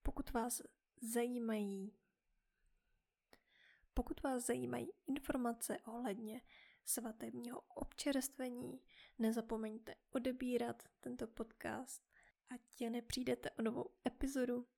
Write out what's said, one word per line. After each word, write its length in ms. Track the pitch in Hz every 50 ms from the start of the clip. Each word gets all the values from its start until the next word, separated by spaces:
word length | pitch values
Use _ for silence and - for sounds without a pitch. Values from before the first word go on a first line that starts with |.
Pokud 300 | _ - 262 - 269 -
vás 300 | 269 240 226 247 - - - - _ _ _ _ _ -
zajímají, 920 | 247 220 226 240 240 247 247 247 233 226 220 214 208 202 196 190 190 214 - _ _ _ _ _ _ _ _ _ _ _ _ _ _ _ _ _ _ _ _ _ _ _ _ _ _ _ - _ _ _ _ - - - - _ _ _ _
pokud 300 | - 247 - 294 - -
vás 220 | 277 262 247 240
zajímají 460 | - 269 254 254 247 247 247 233 349 - _ _
informace 720 | - 269 285 - - - 254 240 233 233 233 - - 214 -
ohledně 640 | - 226 226 240 247 240 196 233 226 214 220 247 - - - - - - - _ _
svatebního 760 | - - 247 226 220 220 - 240 226 226 240 240 240 254 -
občerstvení, 1200 | - _ - - - - - - - 294 277 262 262 - - - 254 254 247 247 254 - 262 262 _ - - - - - _
nezapomeňte 760 | - 226 220 226 226 220 - 226 220 220 214 214 220 - - - _ _ _
odebírat 760 | - 269 240 262 247 254 254 247 247 233 240 233 233 - - - _ _
tento 280 | - 254 247 247 233
podcast, 840 | 220 - - 220 220 - _ - - - - 262 254 - - _ _ _ - - - _ _ _ -
ať 400 | 254 247 _ _ - - 240 233
nepřijdete 600 | 226 240 233 - - 254 254 254 247 - - -
o 100 | - -
novou 340 | 226 226 233 - - - - _ _
epizodu. 600 | 247 - - - 269 277 269 247 247 240 247 240 _ _